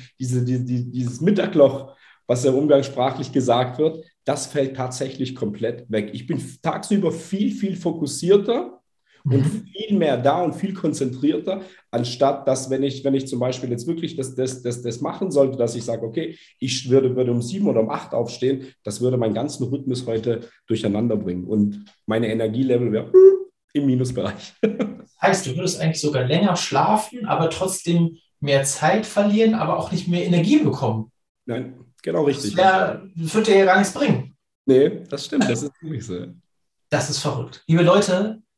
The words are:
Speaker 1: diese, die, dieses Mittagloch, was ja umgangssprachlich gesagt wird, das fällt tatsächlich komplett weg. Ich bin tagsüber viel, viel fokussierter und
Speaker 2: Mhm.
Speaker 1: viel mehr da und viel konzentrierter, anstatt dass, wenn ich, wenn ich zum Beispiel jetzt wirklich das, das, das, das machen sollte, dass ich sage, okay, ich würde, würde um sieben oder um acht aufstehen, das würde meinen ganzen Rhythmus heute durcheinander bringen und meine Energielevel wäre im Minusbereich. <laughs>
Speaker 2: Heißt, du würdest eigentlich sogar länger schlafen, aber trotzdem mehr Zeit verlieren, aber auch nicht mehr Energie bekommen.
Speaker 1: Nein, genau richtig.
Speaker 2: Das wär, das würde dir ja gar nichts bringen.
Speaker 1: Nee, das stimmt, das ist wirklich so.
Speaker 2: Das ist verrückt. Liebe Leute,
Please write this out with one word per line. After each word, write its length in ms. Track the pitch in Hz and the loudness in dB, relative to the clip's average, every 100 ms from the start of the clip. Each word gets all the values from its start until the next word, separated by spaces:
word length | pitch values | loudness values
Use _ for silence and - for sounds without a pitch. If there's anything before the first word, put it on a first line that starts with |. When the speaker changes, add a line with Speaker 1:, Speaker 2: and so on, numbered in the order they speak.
| - - | -18 -10
Speaker 1:
diese, 260 | 127 127 | -4 -2
die, 460 | 123 127 123 123 120 | 0 -2 -2 -4 -4
dieses 300 | 123 120 - | -4 -6 -2
Mittagloch, 760 | 170 202 - 156 135 - - - _ _ - | 0 2 2 6 6 4 -12 -20 _ _ -4
was 160 | 123 | 0
ja 80 | 135 | 2
umgangssprachlich 800 | 131 151 139 - - 127 127 120 | 2 4 4 2 -2 -4 -4 -4
gesagt 480 | 139 123 120 123 - | -2 2 2 0 -2
wird, 260 | 156 160 - _ | -4 -4 -18 _
das 220 | - 139 - | -6 -6 -4
fällt 300 | 151 135 131 | -4 -4 -4
tatsächlich 600 | 123 - 135 - 127 - | -8 -6 -10 -6 -8 -6
komplett 520 | 104 - 113 120 - | -8 -4 -6 -6 -6
weg. 220 | 107 104 | -4 -4
Ich 120 | - - | -10 -6
bin 160 | 135 - - | -6 -6 -8
tagsüber 500 | 160 - - 202 165 | -6 -6 -2 0 0
viel, 400 | 165 - 196 214 | -4 -8 -4 -2
viel 240 | - 196 170 | -2 -6 -4
fokussierter 1040 | 170 165 143 - 170 202 208 240 - - _ _ _ _ | -6 0 -2 0 4 4 4 -2 -4 -14 _ _ _ _
und 220 | 135 139 | 2 2
Speaker 2:
Mhm. 220 | 147 214 - | 2 -2 -10
Speaker 1:
viel 260 | 196 214 196 | -12 -2 2
mehr 180 | 156 123 | 2 2
da 260 | 135 165 | 2 2
und 120 | 170 | 0
viel 200 | - 190 | -2 -6
konzentrierter, 880 | 185 160 135 131 123 147 - - 196 - - - | -2 -4 -2 -4 -2 -2 0 -4 -8 -10 -20 -8
anstatt 560 | 120 120 - 139 135 - | -6 -4 0 0 2 -2
dass, 200 | 127 - | -2 -2
wenn 120 | 131 | -2
ich, 220 | 139 131 | -2 -2
wenn 100 | 139 | -2
ich 140 | 135 135 | -2 -2
zum 100 | 123 | -4
Beispiel 320 | 127 127 127 | -4 -4 -6
jetzt 160 | 120 139 | -6 -4
wirklich 300 | 165 170 - | -6 -6 -6
das, 180 | 127 | -8
das, 280 | 127 131 - | -4 -6 -4
das, 200 | 123 120 | -8 -6
das 180 | 120 110 | -8 -6
machen 300 | 156 - 196 | -8 -6 -2
sollte, 260 | 143 135 127 | 2 2 2
dass 180 | 117 123 | -2 -2
ich 80 | |
sage, 200 | - 117 | -6 -6
okay, 320 | 113 165 160 - - - | -4 -6 -6 -10 -20 -8
ich 320 | 135 123 127 | -6 -4 2
würde, 240 | 135 131 | 6 6
würde 160 | 127 123 | 4 0
um 120 | 120 | 0
sieben 260 | - 196 196 | -2 -2 0
oder 140 | 117 | 2
um 80 | 107 | 0
acht 240 | - - | -2 -4
aufstehen, 520 | 120 120 - 131 135 - _ | -4 -4 -2 -2 -2 -6 _
das 180 | 107 104 | -12 -2
würde 160 | 123 127 | 0 0
meinen 180 | 113 | 0
ganzen 300 | 104 147 - | -2 -4 -6
Rhythmus 420 | 117 143 131 123 117 | -6 -4 -4 -6 -4
heute 340 | 113 117 110 - _ - | -4 -2 -4 -6 _ -6
durcheinander 500 | 107 101 104 120 107 | -2 0 0 0 -2
bringen 280 | 95 90 | -4 -6
und 400 | 90 104 104 101 - _ - | -2 0 0 -2 -16 _ -4
meine 220 | 110 110 | -2 0
Energielevel 640 | 113 110 113 131 123 117 | -2 -2 0 0 2 2
wäre 220 | 107 - 370 381 - - _ _ | -2 6 10 10 8 -4 _ _
im 120 | 147 139 | -2 2
Minusbereich. 680 | 127 127 123 95 - - - | 2 0 -2 -6 -6 -14 -2
<laughs> 600 | 214 - 214 - - - | -2 0 -6 -8 -18 -2
Speaker 2:
Heißt, 240 | - - 135 | 0 2 -2
du 80 | |
würdest 260 | 151 180 - | -4 -4 -2
eigentlich 200 | 160 160 | -2 0
sogar 240 | 147 131 | -2 0
länger 320 | 123 165 202 175 | 0 2 2 0
schlafen, 680 | - - - 214 - 247 - | -2 0 2 0 -2 -8 -4
aber 240 | 160 165 | 0 0
trotzdem 640 | - 185 - 170 170 165 - _ - | -2 -4 -4 0 2 2 -2 _ -8
mehr 240 | 143 139 | 0 0
Zeit 400 | 135 - - 214 | 0 0 2 0
verlieren, 500 | - 208 208 214 226 | 0 0 2 4 4
aber 240 | 220 151 - | 2 0 -2
auch 140 | - | -2
nicht 160 | 170 175 | -4 -2
mehr 160 | 175 | -2
Energie 340 | 170 175 202 302 | 2 2 4 4
bekommen. 520 | - - 113 110 110 _ _ _ | 4 0 -2 -4 -8 _ _ _
Speaker 1:
Nein, 340 | - 117 - - - _ | -8 -8 -8 -14 -20 _
genau 220 | - 165 | -4 0
richtig. 300 | 143 - 104 | 0 0 -2
Speaker 2:
Das 100 | - | 2
wär, 380 | 190 190 - - - | 4 4 0 -4 -12
das 200 | 165 160 | -8 -2
würde 160 | 220 208 | 0 4
dir 60 | 196 | 6
ja 60 | 190 | 6
gar 120 | 196 | 4
nichts 140 | 202 | 2
bringen. 420 | - 269 123 - _ _ _ | 0 0 0 -2 _ _ _
Speaker 1:
Nee, 380 | - 131 156 185 - | 4 6 6 0 -10
das 160 | 139 - | -10 -4
stimmt, 180 | 294 | 0
das 180 | 160 117 | 0 0
ist 100 | 147 _ | -4 _
wirklich 240 | 160 131 - | -10 -10 -8
so. 180 | 87 87 - _ _ _ _ - | -10 -12 -18 _ _ _ _ -6
Speaker 2:
Das 220 | - 139 | -4 -2
ist 80 | - | -4
verrückt. 440 | 143 123 - - - | -4 -6 -8 -10 2
Liebe 160 | 170 | 4
Leute, 580 | 170 196 196 180 214 - _ | 6 6 4 0 -2 -6 _